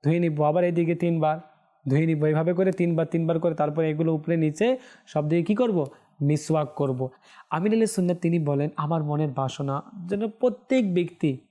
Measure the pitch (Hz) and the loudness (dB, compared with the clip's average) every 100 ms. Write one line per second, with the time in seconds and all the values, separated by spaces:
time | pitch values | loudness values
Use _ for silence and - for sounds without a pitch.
0 | 147 170 170 151 147 160 175 170 165 170 | 2 2 0 2 2 4 2 2 0 0
1 | 175 165 156 160 - _ _ _ 139 139 | 0 2 0 -2 -8 _ _ _ 0 2
2 | 160 156 151 156 165 175 190 - 175 160 | 2 2 2 2 0 2 0 2 0 2
3 | 160 170 165 165 170 156 151 151 160 156 | 0 0 0 0 0 0 -2 0 -2 0
4 | 165 160 156 170 156 151 226 262 - - | 0 -2 -2 0 0 0 0 0 -6 -20
5 | _ 156 151 170 170 208 247 180 135 - | _ -4 0 0 0 0 2 0 -4 -8
6 | _ _ 143 151 - 160 147 - 143 127 | _ _ 0 0 0 0 0 -2 -2 -2
7 | 127 - _ - - 151 196 226 220 - | -6 -10 _ -20 -8 -2 0 2 2 0
8 | 175 175 170 170 147 139 147 - 151 165 | 0 0 0 0 0 0 -2 -4 -2 -2
9 | 147 147 156 135 135 - 139 139 - 196 | -2 -2 -2 -2 -6 -4 -6 -6 -8 -16
10 | 175 202 214 - 254 - _ 262 208 180 | -6 -4 -6 -2 -2 -2 _ 0 2 0
11 | 175 - 156 131 _ | -2 -2 -2 -2 _